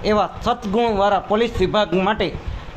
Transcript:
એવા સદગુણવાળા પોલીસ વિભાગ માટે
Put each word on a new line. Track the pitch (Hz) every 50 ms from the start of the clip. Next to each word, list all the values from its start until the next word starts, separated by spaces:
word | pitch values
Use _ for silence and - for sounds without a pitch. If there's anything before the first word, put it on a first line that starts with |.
| -
એવા | 202 214 214 185 - - -
સદગુણવાળા | - 220 247 240 233 202 190 233 240 226 214 190 202 208 202 180 - -
પોલીસ | 208 214 240 226 - -
વિભાગ | 185 160 196 214 208 202 170
માટે | 190 185 202 214 214 202 156 - - - - - - - - -